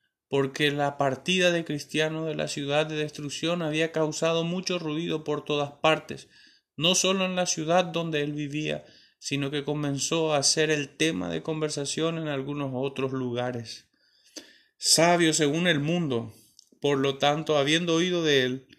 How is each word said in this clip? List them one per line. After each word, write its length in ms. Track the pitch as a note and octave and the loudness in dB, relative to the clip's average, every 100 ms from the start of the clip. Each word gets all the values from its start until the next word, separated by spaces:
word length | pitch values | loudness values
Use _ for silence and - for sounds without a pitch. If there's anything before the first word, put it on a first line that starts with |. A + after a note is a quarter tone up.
| _ _ _ | _ _ _
porque 420 | C#3 C3+ C#3 D3 | 0 0 2 0
la 260 | C#3+ C#3+ C#3+ | 2 0 0
partida 540 | C#3 C3 - F#3 F3+ | 0 0 0 2 4
de 120 | E3+ | 2
Cristiano 640 | E3 D3 - D3+ D#3 D#3+ D#3+ | 0 -6 -4 -2 -2 -2 -4
de 80 | |
la 140 | D3+ D3+ | -4 -4
ciudad 400 | D3+ C#3 D3 D#3 | -4 -2 0 0
de 80 | D3+ | -2
destrucción 680 | D3+ - D3 - D#3+ F3 | -6 -8 -10 -4 -2 -2
había 300 | D#3 D#3 D#3+ | -2 0 0
causado 520 | D#3+ D#3 D3+ E3 E3 | 0 -2 0 0 0
mucho 360 | E3+ F3+ F3+ F3+ | -2 -4 -4 -4
ruido 440 | D#3+ D3+ E3+ D#3 | -4 -4 -4 -4
por 220 | D#3 D3 C#3+ | -4 -4 -2
todas 280 | D3 C#3+ | -2 -2
partes, 540 | - D#3 D#3 - - - - - _ _ - | 0 2 2 -2 -12 -14 -20 -20 _ _ -2
no 200 | E3 F#3 | 2 2
solo 300 | F#3 F#3+ F#3 | 2 0 0
en 100 | F3+ | -2
la 100 | F3+ | -2
ciudad 400 | - D#3 F3+ F3 | -2 2 2 2
donde 360 | E3+ E3 D3+ | -2 -2 -2
él 100 | D3 | -2
vivía, 500 | D3 D3 D3 D3+ D3 - - _ _ | -4 -6 -4 -4 -6 -8 -20 _ _
sino 320 | - C#3 C#3+ | -6 -4 -2
que 120 | D3 | -2
comenzó 720 | C#3+ D3+ C#3+ C#3 - E3 D#3 | -2 -2 -2 -2 0 0 2
a 80 | D3 | 2
ser 300 | C3+ D#3+ D#3 | 2 2 2
el 180 | D3+ C3+ | 2 -2
tema 400 | - D#3+ - F3+ | 0 0 0 -2
de 140 | E3 | -2
conversación 760 | D#3+ D#3 D3+ D3 C#3+ - D#3+ E3 | -4 -4 -4 -4 -4 -2 -2 -2
en 120 | D3+ | -4
algunos 420 | C#3 C3+ D3 C#3 | -4 -4 -4 -4
otros 380 | B2+ C#3 C3+ C3+ | -2 -4 -2 -2
lugares. 800 | C3 B2 A#2+ B2 B2 A2+ - - _ _ _ _ - - _ _ _ | -2 -2 -2 -2 -4 -8 -14 -20 _ _ _ _ -20 -20 _ _ _
Sabio 540 | - D3+ E3+ F3 E3 | 2 6 6 6 4
según 340 | D3+ D3 C#3+ F3 | 4 2 2 2
el 120 | D3 | 2
mundo, 540 | D3 F3 D#3 A#2 A2+ - - _ _ _ | 2 0 0 -2 -4 -12 -20 _ _ _
por 180 | C#3+ C#3 | 0 2
lo 180 | C#3 C3+ | 2 2
tanto, 400 | C#3+ D3 D#3 D3 | 2 2 2 2
habiendo 380 | C#3 E3 F3 E3 | 4 2 2 2
oído 280 | F3+ F3 | 2 2
de 200 | D#3+ C#3 | 4 4
él, 240 | B2+ C3 - | 2 -2 -8